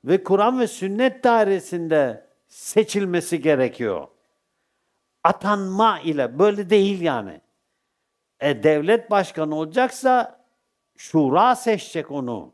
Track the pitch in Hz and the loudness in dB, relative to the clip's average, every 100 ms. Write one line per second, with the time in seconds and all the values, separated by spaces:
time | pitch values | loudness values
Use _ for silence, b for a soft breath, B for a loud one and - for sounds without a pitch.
0 | 127 190 190 190 214 254 233 - 190 208 | 0 0 2 2 2 0 -2 -4 -6 0
1 | 262 254 247 233 208 190 - 175 165 156 | -2 0 2 2 2 0 -4 -6 0 2
2 | 131 110 _ _ _ - - - 214 202 | 2 -4 _ _ _ -18 -2 0 0 -2
3 | 196 175 160 165 147 143 127 - 117 87 | 0 -2 -2 -2 0 2 0 -2 -6 -4
4 | 69 _ _ _ _ _ _ _ _ _ | -8 _ _ _ _ _ _ _ _ _
5 | _ _ 165 170 202 208 190 190 220 180 | _ _ -2 0 -2 -2 -4 0 0 0
6 | 160 147 123 131 208 202 185 208 196 190 | -4 -2 -4 2 0 0 2 2 2 0
7 | 165 123 98 78 _ _ _ _ _ _ | -2 -4 -6 -16 _ _ _ _ _ _
8 | _ _ _ _ 143 127 151 151 160 233 | _ _ _ _ -4 2 2 2 2 0
9 | 233 202 180 - 156 151 156 190 254 254 | 2 0 0 -4 -4 -4 -4 0 0 0
10 | 262 254 226 - _ _ _ _ _ _ | 2 2 0 -10 _ _ _ _ _ _
11 | - 160 139 151 233 247 233 208 - 170 | -2 0 2 4 4 2 0 -2 -4 -10
12 | - 143 123 110 76 | -8 -8 -8 -8 -12